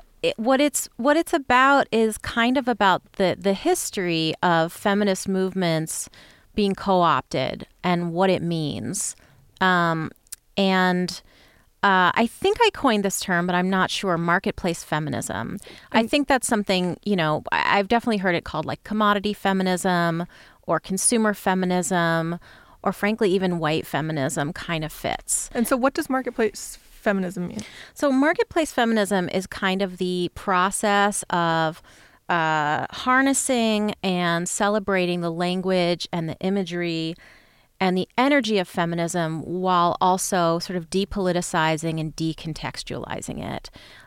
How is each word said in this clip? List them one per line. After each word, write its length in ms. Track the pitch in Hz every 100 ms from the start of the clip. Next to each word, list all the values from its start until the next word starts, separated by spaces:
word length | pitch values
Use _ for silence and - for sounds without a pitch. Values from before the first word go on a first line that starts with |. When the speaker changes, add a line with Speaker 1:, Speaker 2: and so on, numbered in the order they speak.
| - _
Speaker 1:
it, 160 | 165 -
what 220 | 226 262
it's, 260 | 294 - - -
what 220 | 262 311
it's 160 | 330
about 540 | 330 - 247 269 277 -
is 260 | 220 220 -
kind 380 | - 233 233 269
of 140 | 247
about 320 | 226 196 170 -
the, 220 | - 185 -
the 160 | 196
history 800 | 196 339 359 - 208 175 160 160 -
of 300 | 180 165 165
feminist 560 | - 208 202 208 185 -
movements 840 | 190 185 185 170 160 156 - - - - - _ -
being 180 | 196
co-opted 960 | 190 196 185 170 135 - 147 131 - - _
and 300 | 180 175 175
what 160 | 170 190
it 120 | 175
means. 760 | 170 165 151 107 107 185 - - _ _ _ -
Um, 500 | 185 180 170 160 156 - - - _ -
and, 680 | 196 190 185 180 180 - - _ - _ _ _
uh, 320 | 196 185 180 -
I 100 | 233
think 300 | - 370 427
I 80 | 440
coined 300 | - 269 208
this 160 | 196 -
term, 260 | - 175 180
but 80 | 180
I'm 140 | 185
not 220 | 190 175
sure, 260 | - 196 165
marketplace 680 | 170 180 208 - 180 170 -
feminism. 720 | 151 151 123 - 98 117 - - - -
I 120 | 220
Speaker 2:
Mm. 60 | 226
Speaker 1:
think 180 | 294 277
that's 180 | 262 -
something, 480 | 214 202 185 180 -
you 140 | 202 190
know, 260 | 156 151 -
I, 260 | 80 78 196
I've 120 | 196
definitely 300 | 233 240 208
heard 160 | 185 170
it 100 | -
called, 200 | 151 147
like, 160 | - -
commodity 480 | 214 208 208 208
feminism 920 | 202 196 190 185 175 190 175 170 165 175 - - _ -
or 140 | 160
consumer 540 | - 190 - 226 214
feminism 1080 | 202 196 185 180 180 175 180 165 165 165 175 - - - -
or, 80 | 196
frankly, 380 | - 202 220 208
even 300 | 185 185 170
white 260 | 156 160 -
feminism 680 | 143 156 151 135 151 143
kind 300 | - - 160
of 80 | 151
fits. 600 | - - - - - -
Speaker 2:
And 140 | 240 220
so 100 | 262
what 160 | 269
does 160 | 330 302
marketplace 680 | 262 254 240 220 - - -
feminism 640 | - - 226 196 180 180 175
mean? 120 | - - - -
Speaker 1:
So 180 | - 294
marketplace 600 | 262 294 359 453 349 302
feminism 580 | - 233 220 196 196 175
is 160 | 190 190
kind 380 | - 190 190
of 140 | 196 180
the 340 | 180 180 175
process 920 | - - 180 190 - 214 202 202 202 -
of, 540 | 175 170 165 160 165 - - - _ -
uh, 600 | 170 160 156 147 151 -
harnessing 1040 | - 254 262 269 269 - 247 226 208 214 -
and 480 | 190 180 175 170 175
celebrating 720 | - 202 214 196 190 180 175
the 100 | 170
language 760 | 165 180 185 185 185 170 170 -
and 160 | 175 160
the 100 | -
imagery 720 | 190 202 170 175 175 160 160 165 - - _ _ _ -
and 160 | 190 185
the 140 | - -
energy 400 | 269 285 214 208
of 100 | 175
feminism 760 | 185 170 170 170 180 160 160
while 520 | - 180 185 180 170 -
also 560 | 185 185 - 185 165 170
sort 180 | - 180
of 120 | 165
depoliticizing 1080 | 190 196 208 185 175 - 175 160 160 165 160
and 160 | 156 -
decontextualizing 1300 | 160 - 160 151 - - - - - - - -
it. 260 | - - - - - -